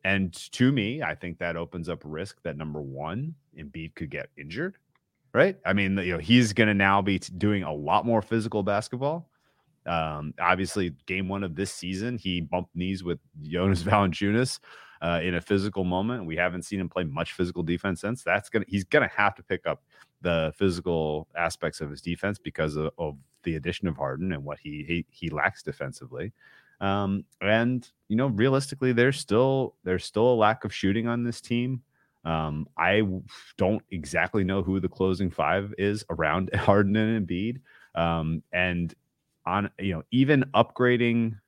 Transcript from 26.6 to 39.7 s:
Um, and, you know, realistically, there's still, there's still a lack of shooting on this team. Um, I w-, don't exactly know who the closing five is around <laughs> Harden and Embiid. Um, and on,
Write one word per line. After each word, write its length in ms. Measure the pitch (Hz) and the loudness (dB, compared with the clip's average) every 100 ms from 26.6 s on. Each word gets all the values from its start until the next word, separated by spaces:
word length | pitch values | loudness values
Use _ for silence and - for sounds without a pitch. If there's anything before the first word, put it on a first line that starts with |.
| _ _ | _ _
Um, 440 | 98 98 98 98 - _ | 0 0 0 -2 -6 _
and, 480 | 98 110 120 127 - _ _ | 2 4 4 0 -6 _ _
you 80 | 110 | 0
know, 100 | 139 | 2
realistically, 680 | 104 127 135 139 135 127 | 4 4 4 0 -2 2
there's 260 | 120 127 139 | 6 4 2
still, 580 | - 107 131 135 127 _ | 2 4 4 2 -2 _
there's 200 | 92 92 | -2 -2
still 280 | - 107 120 | 0 4 4
a 20 | |
lack 300 | 120 107 113 | 6 6 4
of 100 | 110 | -4
shooting 320 | - 98 104 117 | 0 2 2 0
on 180 | 120 | -2
this 160 | 120 113 | -2 -6
team. 420 | - 120 123 127 _ _ _ _ | -2 0 0 -4 _ _ _ _
Um, 420 | 80 80 78 76 71 - | -2 0 0 -4 -6 0
I 220 | 85 104 | 2 4
w-, 220 | 104 92 - - - - | 2 -2 -8 -20 -20 0
don't 260 | 95 107 _ | 0 0 _
exactly 540 | 92 76 87 87 107 | -10 -4 -2 0 0
know 180 | 95 95 | 0 0
who 160 | 95 95 | 0 0
the 80 | 90 | -2
closing 420 | - 95 92 95 | 0 0 2 -2
five 420 | - 76 92 101 107 | 0 0 0 -2 -2
is 260 | 101 104 - | -2 -2 -6
around 420 | 82 78 85 92 | -2 0 0 0
<laughs> 20 | |
Harden 420 | 98 - 101 98 107 | 0 4 4 4 2
and 300 | 110 113 87 | 2 0 -2
Embiid. 340 | 87 110 127 _ - - | -2 -4 -6 _ -20 -8
Um, 480 | 82 85 82 80 82 _ | -2 0 0 0 -4 _
and 420 | 90 90 87 85 - _ _ _ _ 85 | -2 0 0 -4 -8 _ _ _ _ -2
on, 240 | 95 101 | -2 -2